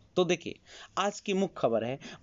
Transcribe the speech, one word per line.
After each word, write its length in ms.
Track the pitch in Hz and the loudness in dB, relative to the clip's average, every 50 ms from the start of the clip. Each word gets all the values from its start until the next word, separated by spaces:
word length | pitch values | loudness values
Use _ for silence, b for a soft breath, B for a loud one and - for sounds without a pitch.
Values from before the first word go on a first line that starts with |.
| - _ - | -20 _ 0
तो 80 | - 185 | 2 2
देखिए, 300 | 165 180 175 - - - - B B B B B B - - | 2 2 0 -2 -6 -12 -12 B B B B B B -2 -2
आज 220 | 294 302 294 - | -2 0 -2 -4
की 140 | - - 196 | -2 0 2
मुख्य 200 | 190 196 180 - | 2 2 0 0
खबर 280 | - - 127 113 110 110 | 2 2 2 4 2 2
है, 140 | 120 131 143 B B B B | 0 -2 -6 B B B B